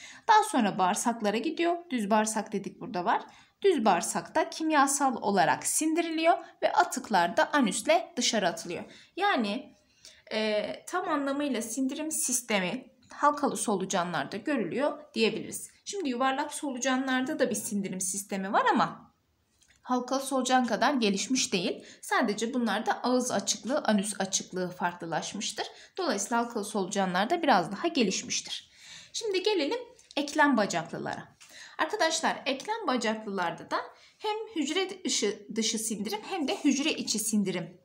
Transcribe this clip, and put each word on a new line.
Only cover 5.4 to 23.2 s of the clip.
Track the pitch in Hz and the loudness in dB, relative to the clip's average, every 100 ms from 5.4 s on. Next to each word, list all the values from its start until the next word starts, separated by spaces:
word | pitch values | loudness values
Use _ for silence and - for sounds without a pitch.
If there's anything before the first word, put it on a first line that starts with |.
| 156 143 - | 4 4 0
sindiriliyor | - 320 320 330 320 330 349 - - | 0 2 0 0 2 4 2 -2 -2
ve | - | 2
atıklar | - 359 - - 190 175 311 | 2 2 -2 0 2 4 2
da | - | 2
anüsle | 294 208 196 285 349 - - | 4 2 2 2 2 0 -2
dışarı | - 220 175 | 0 2 0
atılıyor. | 170 175 165 - - - 339 | -2 -6 -10 -10 -18 -14 -2
Yani, | 403 320 202 226 - - _ _ - - - | 0 2 0 -4 -8 -20 _ _ -20 -20 -6
e, | 220 220 214 - - - | -2 0 0 -2 -8 -6
tam | 359 370 | -4 0
anlamıyla | 285 277 277 285 226 | 0 0 0 0 -2
sindirim | 226 269 269 302 311 | -4 -2 -2 -2 -4
sistemi | - - - - 202 180 254 - _ - | -2 -2 -2 0 0 0 -4 -8 _ -20
halkalı | - 294 294 262 190 | 0 2 2 0 0
solucanlarda | - 185 185 185 175 156 - 202 | -2 -2 0 -2 0 -2 -4 -6
görülüyor | 311 262 170 147 294 - - | -2 -2 -2 0 -2 -2 -6
diyebiliriz. | 220 214 170 - - - _ - | 0 2 0 -6 -10 -14 _ -10
Şimdi | 403 285 | -6 -4
yuvarlak | 240 269 269 302 | 0 0 0 -4
solucanlarda | - 285 247 262 262 262 254 262 302 | -6 -6 -2 0 0 0 0 -2 0
da | 247 | 0
bir | 214 | 0
sindirim | - 202 190 185 | -4 -4 -4 -4
sistemi | - 202 - 196 190 | -4 -6 -6 -4 0
var | 320 494 | 2 4
ama | 247 160 - - _ _ _ _ _ _ _ | 4 2 -2 -18 _ _ _ _ _ _ _
halkalı | - 254 247 277 | -4 -2 0 -2
solucan | 269 262 254 254 240 | 0 -2 2 2 2
kadar | 202 247 | 2 2
gelişmiş | 277 208 196 - 262 - | 4 2 2 0 0 0
değil. | 190 185 - - - | 0 0 -4 -12 -16
Sadece | - 392 240 202 226 | -2 2 2 0 -2
bunlarda | 262 226 208 302 - | 0 0 0 -2 -2
ağız | 240 254 | 2 2